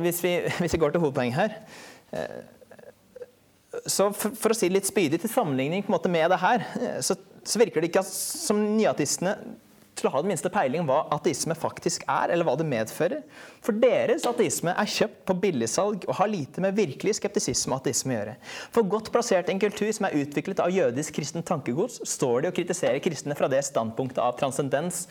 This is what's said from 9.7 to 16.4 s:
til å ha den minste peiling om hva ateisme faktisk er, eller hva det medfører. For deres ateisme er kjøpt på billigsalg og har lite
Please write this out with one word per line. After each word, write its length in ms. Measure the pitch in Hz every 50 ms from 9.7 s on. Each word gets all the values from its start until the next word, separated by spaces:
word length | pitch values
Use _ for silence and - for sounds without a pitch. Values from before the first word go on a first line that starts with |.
| - - - - _ -
til 100 | - 202
å 40 | 151
ha 80 | 135
den 80 | 160 202
minste 180 | 185 151 - 180
peiling 300 | - 208 160 131 127 170
om 60 | 170 135
hva 140 | 131 156 160 -
ateisme 420 | 147 147 - 180 139 - - 151 165 -
faktisk 460 | - 120 - - - 180 - - - -
er, 220 | 135 - - -
eller 140 | 170 170 170
hva 80 | 156 123 147
det 80 | 165 156
medfører. 520 | 127 110 110 110 - - 151 185 277 302 - - - - - - - -
For 140 | - - 208
deres 480 | 220 262 240 196 135 117 135 262 330 -
ateisme 460 | 247 240 247 202 147 - - - 165
er 160 | 180 - 208 208
kjøpt 320 | - - - 214 - - - -
på 80 | 190 180 196
billigsalg 640 | 202 160 120 113 113 - 165 190 208 214 175 - -
og 80 | 127 -
har 120 | 190 214
lite 320 | 214 175